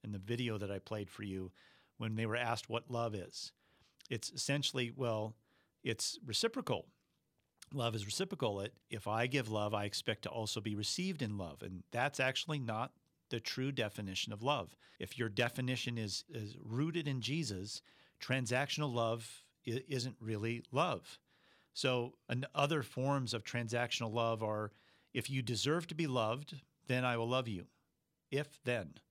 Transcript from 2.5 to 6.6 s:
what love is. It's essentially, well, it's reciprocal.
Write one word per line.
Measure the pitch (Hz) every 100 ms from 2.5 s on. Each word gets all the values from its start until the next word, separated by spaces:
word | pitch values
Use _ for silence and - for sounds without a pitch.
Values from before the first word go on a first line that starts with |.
| 113 -
what | 117 -
love | 120 117
is. | 104 87 - - _ _ _ _ _ -
It's | 117 -
essentially, | 135 - 143 - 131 120
well, | 123 123 110 107 110 _ _ _ _
it's | 123 113 - -
reciprocal. | 143 107 226 240